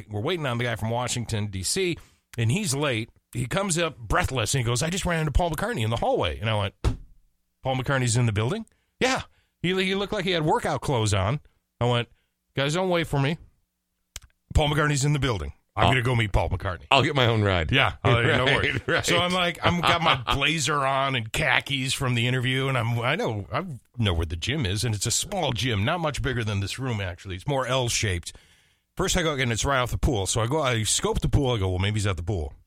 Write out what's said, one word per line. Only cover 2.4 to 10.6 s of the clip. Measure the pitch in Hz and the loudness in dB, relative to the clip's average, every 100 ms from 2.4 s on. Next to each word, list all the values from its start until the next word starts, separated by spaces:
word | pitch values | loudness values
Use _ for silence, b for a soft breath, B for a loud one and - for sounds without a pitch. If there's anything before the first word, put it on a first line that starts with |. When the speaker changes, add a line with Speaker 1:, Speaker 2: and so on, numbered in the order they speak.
| 113 | 0
Speaker 1:
he's | 180 185 | 0 0
late. | 139 151 113 113 _ _ | -2 -2 -2 -6 _ _
He | 123 127 | -6 -2
comes | 196 202 165 | -2 0 0
up | 160 123 | -2 -4
breathless, | 107 170 - 131 104 | -2 0 0 0 0
and | 139 | 0
he | |
goes, | 117 120 | 0 0
"I | 160 | -2
just | 185 | -2
ran | 180 165 | -2 0
into | 156 | 2
Paul | 135 175 | 2 2
McCartney | 151 202 233 | 0 -2 -2
in | 110 | -2
the | 117 | 0
hallway." | 214 254 92 67 | 0 0 0 -2
And | 110 | -2
I | 107 | -2
went, | 98 - - - - - _ _ _ _ | -2 -2 -2 -2 -8 -20 _ _ _ _
"Paul | 135 131 | -4 -2
McCartney's | 127 135 123 117 | 0 0 2 2
in | 117 | 2
the | |
building?" | 104 117 214 220 _ _ - | 2 -2 -4 -8 _ _ -2
"Yeah. | 247 262 - _ _ _ | 0 0 -4 _ _ _
He, | 175 185 | -2 0
he | 190 196 | 0 0
looked | 196 | -2
like | 214 | -2
he | 180 | -2
had | 170 | 0
workout | 156 233 | 2 2